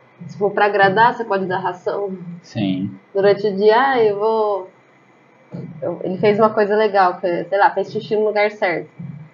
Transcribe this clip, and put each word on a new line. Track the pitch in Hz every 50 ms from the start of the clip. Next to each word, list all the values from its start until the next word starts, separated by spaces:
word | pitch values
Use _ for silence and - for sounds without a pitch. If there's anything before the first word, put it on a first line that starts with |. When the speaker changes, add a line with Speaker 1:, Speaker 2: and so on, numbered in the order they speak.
| _ _ _ - 175
Speaker 1:
Se | - -
for | 156 208 196
pra | 202 208 202
agradar, | 208 196 196 196 190 185 220 233 240 233
você | - 226
pode | 208 196 190 190
dar | 175 180 175
ração. | 180 180 175 - - 208 160 202 202 190 190 180 170 175 175 - -
Speaker 2:
Sim. | - - 117 101 95 92 90 98 104 - - - _ -
Speaker 1:
Durante | 196 190 202 196 202 208
o | 214 190
dia, | 190 208 214 214 240 269 269 262
ah, | 240 220
eu | 214 202 202
vou, | 214 220 226 220 214 208 202 185 185 185 - _ _ _ _ _ _ _ _ _ _ _ _ _ _ _ - - - - - -
eu, | - - 170 - -
ele | - 190 185
fez | - 208 208 202
uma | 220 214
coisa | 220 220 208 196 208
legal, | 208 220 208 190 196 185 180 180 180
que, | - 180 170 170 170
sei | - 196 202
lá, | 196 185
fez | - 196 190 - -
xixi | 214 - - 220
no | 208 214
lugar | 208 208 208 208 214
certo. | 214 - 214 185 165 151 - - _ - - - - - - -